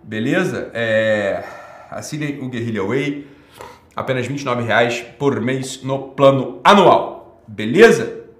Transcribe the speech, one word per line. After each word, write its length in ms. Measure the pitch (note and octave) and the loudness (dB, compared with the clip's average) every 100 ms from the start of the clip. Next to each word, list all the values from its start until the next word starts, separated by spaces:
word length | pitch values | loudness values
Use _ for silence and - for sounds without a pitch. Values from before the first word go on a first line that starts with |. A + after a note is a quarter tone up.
beleza? 680 | - A2 A#2+ E3+ E3+ A2 - | -10 -6 -2 0 0 -4 -8
É... 680 | A2+ A#2 A2 A2 G#2+ G2+ F2+ - - - - - | -6 0 0 2 0 0 -4 -8 -16 -20 -20 -16
assinem 500 | - A2 D3+ D3 C#3 | -14 -12 -8 -6 -6
o 80 | B2+ | -8
Guerrilha 360 | A#2+ A#2 G#2 | -6 -6 -4
Way. 420 | F#2+ C3 C#3+ - - - _ - - - _ - | -4 -2 -4 -8 -12 -20 _ -20 -20 -20 _ -10
Apenas 280 | A2 B2+ A#2 | -4 -4 -4
vinte 140 | C#3 | -6
e 20 | |
nove 180 | C3+ B2 | -4 -4
reais 380 | A2+ G#2 A#2+ - - - | 0 2 2 -2 -10 -2
por 220 | C#3+ A#2 | -2 0
mês 420 | A2+ C3+ C3 - | -2 -4 -6 -10
no 280 | C3 C#3 - | -6 -6 -8
plano 500 | - C#3 C3+ A#2+ - | 4 4 4 -2 0
anual. 800 | E3+ F#3 E3 G2 - - - _ - | 4 6 6 4 0 -10 -20 _ -20
Beleza? 800 | G#2 A2 D3+ A3+ C3+ - - - | -8 -2 6 6 6 0 -10 -18